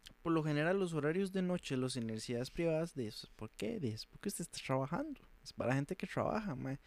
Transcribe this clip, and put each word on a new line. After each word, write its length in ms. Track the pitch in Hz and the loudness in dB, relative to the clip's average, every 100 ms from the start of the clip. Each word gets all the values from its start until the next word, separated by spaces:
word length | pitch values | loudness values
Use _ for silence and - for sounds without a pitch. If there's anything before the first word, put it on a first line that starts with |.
| - - | -20 -6
por 100 | 170 | 2
lo 100 | 160 | 4
general 360 | 156 147 160 196 | 4 4 4 4
los 140 | 180 | 2
horarios 380 | 160 143 175 196 | 2 2 4 2
de 120 | 190 | 2
noche, 340 | 180 175 - 131 | 2 2 0 0
las 180 | 127 127 | 2 0
universidades 540 | 113 110 - 120 127 | -2 -2 -2 -2 -2
privadas, 460 | - 170 156 165 139 | 0 2 2 0 -2
de 120 | 110 | -4
eso, 200 | - - - | -6 -12 -10
¿por 160 | 110 | -10
qué? 280 | - 214 226 | -6 -4 -2
De 100 | 127 | -2
eso, 180 | 110 - | -2 -8
porque 200 | - 202 | -8 -6
usted 120 | - | -6
está 160 | 170 - - | -6 -8 -2
trabajando. 540 | 131 131 - 311 262 - - | 0 0 -2 -4 -8 -14 -20
Es 100 | - | -14
para 220 | - 110 135 | -4 0 2
gente 200 | 143 185 | 0 -4
que 120 | 190 | -4
trabaja, 480 | - - 220 208 135 | 0 2 2 -2 -4
ma. 240 | 135 - | -4 -6